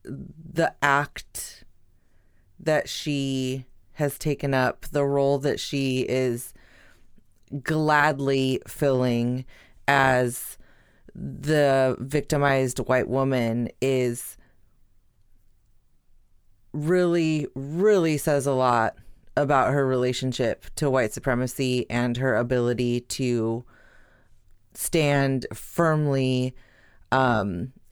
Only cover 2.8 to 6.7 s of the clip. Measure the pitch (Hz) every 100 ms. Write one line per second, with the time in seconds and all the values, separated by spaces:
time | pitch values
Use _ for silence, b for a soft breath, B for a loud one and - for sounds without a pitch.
2.8 | - - 151 143 135 131 127 131 - -
3.8 | _ - 143 - 156 143 139 135 127 -
4.8 | 139 147 139 139 139 143 143 - - 139
5.8 | 135 127 - 131 127 117 - b b